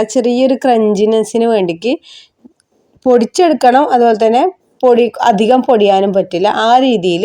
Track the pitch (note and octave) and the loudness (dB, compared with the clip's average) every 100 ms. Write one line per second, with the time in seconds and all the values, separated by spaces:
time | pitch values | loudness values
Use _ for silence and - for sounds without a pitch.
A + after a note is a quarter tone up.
0 | G#3+ C4 A#3+ A#3+ C4 C4 C4+ A#3 G#3+ G3+ | -2 -2 -2 0 0 0 0 0 0 0
1 | G#3+ A3 G#3+ A3+ A#3 A3 F3+ E3+ A3 D#4+ | 0 -2 -2 -2 -2 0 -2 -4 -6 -6
2 | - - - _ - _ _ _ _ _ | -8 -20 -20 _ -20 _ _ _ _ _
3 | B3+ A#3+ A3+ - F4 C#4+ B3 B3+ D4 B3 | 0 0 0 0 0 2 2 2 2 2
4 | A#3 G#3+ A3 A#3+ F4+ - _ _ B3+ A#3 | 0 2 0 0 -2 -4 _ _ 0 2
5 | A#3+ - A#3 G3+ A3 B3+ B3 A3+ G3+ F#3+ | 0 -2 -2 0 2 0 2 0 2 2
6 | G3 F#3+ F3 E3+ G3+ - A3 B3 C4 A3 | 0 -2 -4 -2 -2 -2 0 2 2 0
7 | F3+ E3+ | -2 -2